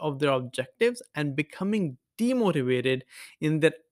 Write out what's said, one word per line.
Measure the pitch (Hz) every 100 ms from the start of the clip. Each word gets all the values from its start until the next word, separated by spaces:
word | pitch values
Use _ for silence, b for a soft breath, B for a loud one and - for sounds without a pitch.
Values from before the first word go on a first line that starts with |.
of | 156 135
their | 143
objectives | 131 123 - 131 - 233 240 - 151
and | 147 135
becoming | 147 - 190 214 170 127 _ -
demotivated | 233 262 208 156 127 127 127 131 B B B B
in | 151 156
their | 156 - _